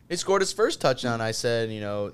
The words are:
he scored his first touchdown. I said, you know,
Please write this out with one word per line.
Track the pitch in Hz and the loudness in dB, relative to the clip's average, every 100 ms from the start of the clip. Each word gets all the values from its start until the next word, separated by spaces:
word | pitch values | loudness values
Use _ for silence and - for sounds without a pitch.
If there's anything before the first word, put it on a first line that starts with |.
| _ | _
he | 175 | -6
scored | - 196 | 0 2
his | 190 | 2
first | - 247 - | 2 0 2
touchdown. | 143 127 127 113 | 0 2 -2 0
I | 113 | -2
said, | 110 120 117 113 | 0 0 0 -2
you | 107 | -4
know, | 104 104 101 | -4 -4 -6